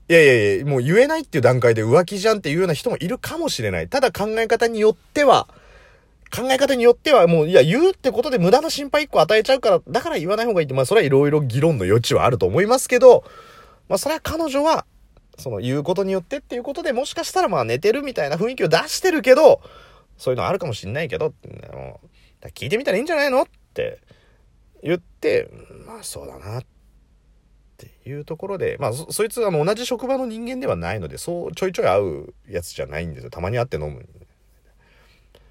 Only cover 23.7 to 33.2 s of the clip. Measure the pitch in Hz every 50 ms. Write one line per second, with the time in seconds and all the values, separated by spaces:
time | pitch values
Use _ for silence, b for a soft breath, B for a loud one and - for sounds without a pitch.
23.7 | - - - - - - b b b b b b b b b b _ _ _ _
24.7 | _ _ - 143 175 175 - _ _ _ - 127 - - - - - - - -
25.7 | - 78 76 - - - - - - 71 71 69 - 67 76 104 110 127 123 _
26.7 | _ _ _ _ _ _ _ _ _ _ _ _ _ _ _ _ _ _ _ _
27.7 | _ _ - - _ _ - 120 139 147 147 - 160 160 190 196 196 175 123 85
28.7 | - - 135 113 117 143 165 - - - 214 220 - 240 226 196 175 147 151 185
29.7 | 214 220 247 - 254 214 262 240 269 262 262 233 220 220 233 233 262 254 269 -
30.7 | 95 85 85 85 104 107 85 73 - - - - 175 175 - - 165 - 196 190
31.7 | 180 - - 113 92 104 101 90 73 69 - - - _ _ - - - 85 -
32.7 | - - 71 - 71 78 87 85 71 64